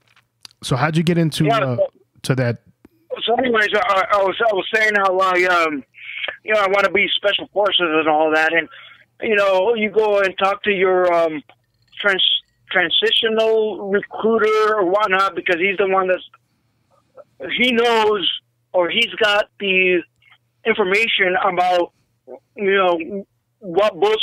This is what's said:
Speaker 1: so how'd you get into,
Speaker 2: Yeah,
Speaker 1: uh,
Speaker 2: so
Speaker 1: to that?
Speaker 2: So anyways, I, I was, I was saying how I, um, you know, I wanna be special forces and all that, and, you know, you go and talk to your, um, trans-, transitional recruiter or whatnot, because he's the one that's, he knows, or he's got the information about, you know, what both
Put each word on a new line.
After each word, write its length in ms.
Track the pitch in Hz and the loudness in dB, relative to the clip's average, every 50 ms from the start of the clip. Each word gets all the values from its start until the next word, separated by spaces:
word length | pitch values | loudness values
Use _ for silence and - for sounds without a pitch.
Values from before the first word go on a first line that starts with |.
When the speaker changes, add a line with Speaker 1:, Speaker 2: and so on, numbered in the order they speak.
| _ _ _ _ _ _ _ _ - - _ - | _ _ _ _ _ _ _ _ -20 -20 _ -12
Speaker 1:
so 140 | - - 147 | -4 -4 -2
how'd 200 | 123 139 160 156 | 0 0 0 0
you 60 | 165 | 0
get 160 | 165 170 175 170 | 2 2 2 2
into, 260 | 165 156 - - 160 | 2 0 0 0 2
Speaker 2:
Yeah, 140 | 208 233 220 | 2 2 2
Speaker 1:
uh, 180 | 190 131 123 | 0 0 0
Speaker 2:
so 100 | - - - _ _ _ _ _ - | -2 -2 -4 _ _ _ _ _ -12
Speaker 1:
to 120 | - - 135 | -4 -2 -2
that? 260 | 127 127 120 110 - _ _ _ _ _ - _ _ _ - - - - | 0 0 -2 -2 -6 _ _ _ _ _ -20 _ _ _ -12 -10 -6 -2
Speaker 2:
So 100 | 220 233 | -2 -2
anyways, 340 | 247 269 247 226 214 208 180 190 | 0 0 0 2 0 0 0 0
I, 300 | 208 - 196 196 190 175 - | -2 0 0 0 0 0 0
I 40 | 208 202 | 0 2
was, 140 | 196 190 175 - | 2 0 0 0
I 140 | 233 226 208 | 0 0 0
was 120 | 185 170 - 220 | -2 -4 -2 0
saying 180 | 220 214 214 208 | 0 2 2 2
how 220 | 202 196 190 185 185 | 2 2 2 2 2
I, 260 | 190 185 180 180 180 | 2 2 2 2 2
um, 400 | 185 180 170 165 160 151 135 - _ _ - - - - - - - - - - | 2 2 2 2 0 -2 -6 -10 _ _ -20 -18 -16 -12 -10 -10 -10 -10 -10 -4
you 100 | - 214 | -2 0
know, 60 | 214 | 2
I 80 | 196 190 | 2 2
wanna 220 | 196 202 196 180 | 2 2 2 2
be 160 | 165 202 196 170 - | 2 0 0 0 -2
special 340 | - - 202 190 175 160 - | -2 -2 -2 -2 -2 -6 -6
forces 280 | - 190 208 190 - - | -2 -2 0 0 0 0
and 280 | 180 160 151 160 151 156 | 0 0 0 0 2 2
all 240 | 151 151 160 160 156 | 2 2 2 2 2
that, 180 | 156 160 160 | 2 2 2
and, 160 | 165 165 156 - - - - - - - _ _ _ - | 0 -2 -4 -4 -12 -20 -20 -20 -20 -20 _ _ _ -8
you 160 | - 233 214 | -4 -2 0
know, 380 | 202 202 196 190 185 185 226 240 | 2 2 2 2 2 2 0 0
you 160 | 220 214 208 | 0 -2 0
go 300 | 180 214 220 208 202 202 | 0 0 2 2 2 2
and 160 | 196 185 180 - | 0 0 -2 0
talk 240 | 196 190 196 - - | -2 -2 -2 -2 -2
to 60 | 214 | -2
your, 420 | 202 180 - 185 185 180 180 175 | 0 0 2 2 2 2 2 2
um, 300 | 170 170 165 160 156 143 - _ - _ _ _ _ _ _ _ - - | 2 2 0 0 -2 -6 -12 _ -20 _ _ _ _ _ _ _ -12 -4
trans-, 400 | - 202 190 185 - - - - - _ _ _ _ - | -2 0 0 2 0 0 0 -2 -6 _ _ _ _ -4
transitional 1200 | - 185 175 160 - - 214 226 - - 233 220 220 220 220 220 220 220 214 214 208 208 208 196 | -2 -2 -2 0 0 0 0 2 0 0 0 0 0 0 2 2 2 2 0 -2 -4 -6 -6 -2
recruiter 880 | 196 202 - - - - - 220 226 220 208 214 214 214 214 214 214 | -2 -2 -4 -4 -10 -2 0 0 2 2 2 2 2 2 2 2 0
or 100 | 214 185 | 0 0
whatnot, 480 | 170 190 208 214 196 190 190 196 190 170 | 0 2 0 2 2 2 0 0 0 -2
because 220 | - - 190 180 160 | -4 -2 -2 -2 0
he's 180 | 180 202 190 190 | 0 -2 0 0
the 100 | 202 190 | 0 0
one 200 | 190 190 185 185 | 0 0 0 0
that's, 140 | 185 - - - - _ _ _ _ _ _ _ _ _ _ _ _ _ _ _ _ - - _ _ - - 160 - - | -2 -4 -4 -16 -20 _ _ _ _ _ _ _ _ _ _ _ _ _ _ _ _ -20 -20 _ _ -14 -10 -8 -4 -2
he 140 | 247 254 | 0 0
knows, 580 | 233 226 240 240 233 220 214 214 208 202 160 - - - _ _ _ _ _ _ | 2 2 2 2 2 2 2 2 0 0 -2 -4 -6 -8 _ _ _ _ _ _
or 160 | - 185 175 160 | -2 -2 -2 0
he's 240 | 165 220 233 - 180 175 | 0 -2 -2 -2 -2 -2
got 260 | 220 208 208 208 214 _ _ - | 0 0 2 0 -2 _ _ -8
the 420 | 208 196 190 185 185 185 180 175 - _ _ _ _ - - _ _ _ _ _ - | -4 -2 0 2 2 2 0 0 -2 _ _ _ _ -20 -20 _ _ _ _ _ -4
information 680 | 226 214 220 202 185 196 214 226 220 - - 196 180 185 180 - | -4 0 0 0 0 0 0 0 0 0 0 0 0 0 0 -2
about, 480 | 196 175 175 180 180 180 180 170 - _ _ _ _ _ _ _ - 123 - _ _ - | -2 0 0 0 2 2 0 0 -2 _ _ _ _ _ _ _ -20 -20 -20 _ _ -10
you 160 | - 202 190 | -4 -2 0
know, 520 | 196 196 190 180 175 165 165 - 202 196 202 _ _ _ _ _ _ _ | 0 2 2 2 0 -2 -4 -8 -10 -12 -12 _ _ _ _ _ _ _
what 400 | 226 185 165 - - 311 - - | -10 -4 0 0 0 0 0 0
both 220 | 381 427 440 427 | 2 2 2 0